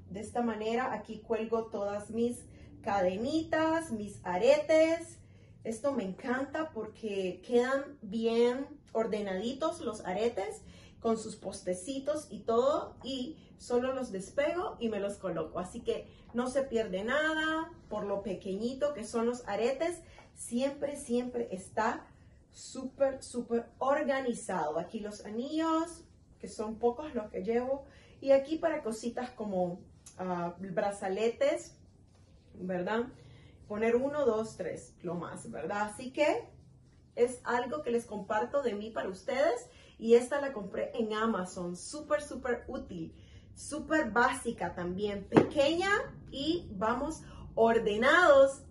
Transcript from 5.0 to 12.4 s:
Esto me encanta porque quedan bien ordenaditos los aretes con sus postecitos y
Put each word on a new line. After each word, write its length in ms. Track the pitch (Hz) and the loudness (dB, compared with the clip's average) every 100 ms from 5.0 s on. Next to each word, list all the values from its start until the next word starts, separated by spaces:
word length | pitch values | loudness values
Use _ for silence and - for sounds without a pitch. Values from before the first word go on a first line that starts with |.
| 330 - - - - - | -4 -16 -20 -20 -20 -14
Esto 280 | 220 226 285 | -10 -4 -2
me 120 | 233 | 0
encanta 640 | 190 180 240 254 285 311 311 | -2 -4 -2 -2 -2 -4 -4
porque 720 | 220 208 - 220 196 185 180 - | -6 -8 -8 -6 -2 -2 -4 2
quedan 520 | 240 247 269 277 - | 4 4 0 -2 -12
bien 640 | 202 226 226 233 240 254 285 - - | -8 0 2 4 4 4 -6 -12 -6
ordenaditos 880 | 226 220 208 202 185 233 277 320 330 | -2 0 0 -2 -2 -4 -2 -2 -2
los 240 | 247 - | -6 -6
aretes 580 | 180 185 233 - 415 - - - - - | -4 0 0 0 -6 -8 -14 -20 -20 -6
con 200 | 233 220 | 0 0
sus 180 | 214 - | -2 -10
postecitos 920 | 185 - - 180 - 269 277 302 - | -10 -8 -4 -4 -4 -6 -2 -4 -4
y 100 | 202 | -10